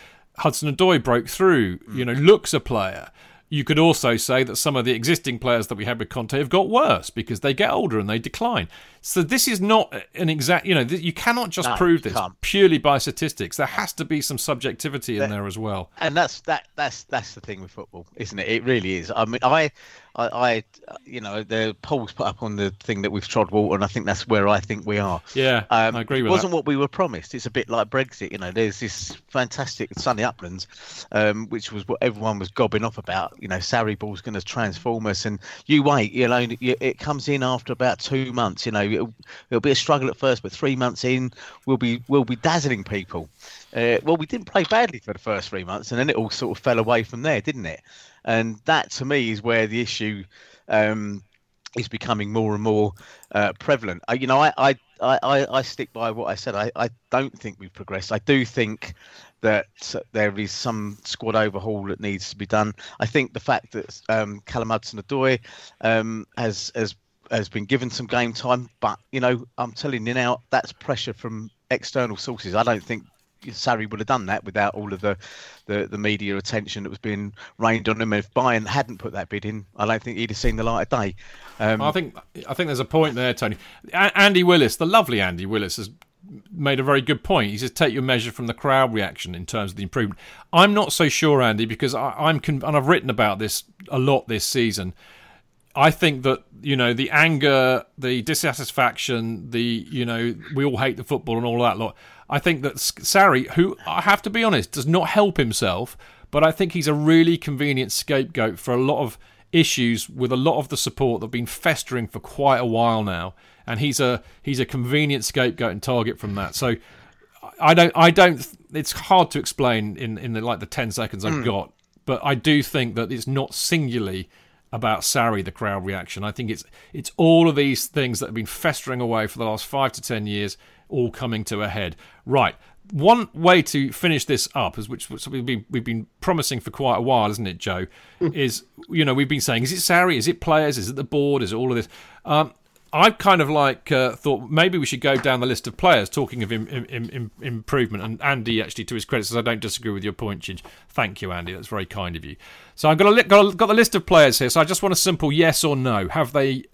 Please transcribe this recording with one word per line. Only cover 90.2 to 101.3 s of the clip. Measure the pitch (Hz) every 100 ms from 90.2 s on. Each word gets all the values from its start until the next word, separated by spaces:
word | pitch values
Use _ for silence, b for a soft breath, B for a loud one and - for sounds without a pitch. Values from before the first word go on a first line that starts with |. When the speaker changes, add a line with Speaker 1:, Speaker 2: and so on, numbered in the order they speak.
| B B B
Speaker 1:
I'm | 170 202
not | 208 202
so | - 156
sure, | - 156 143
Andy, | 120 107 113
because | 110 135
I, | 123 131 98
I'm | 156 156
con-, | - 139
and | 156
I've | 147 135
written | 175 127
about | 117 107 98
this | 107 - - - -
a | 135
lot | 135 135 -
this | 110 -
season. | 131 117 101 90 - b b b b b _ _ -
I | 151
think | 151 165 135
that, | 131 127 _ -
you | 143 135
know, | 120
the | 120 135
anger, | 147 160 147 143 135 127 127 - -
the | 127 127
dissatisfaction, | 107 151 156 123 123 - 123 - - 117 113 110 120
the, | 117 120 113 -
you | 139
know, | 120 117 120 95 -
we | 143
all | 143 117
hate | 135 117
the |
football | 127 143 -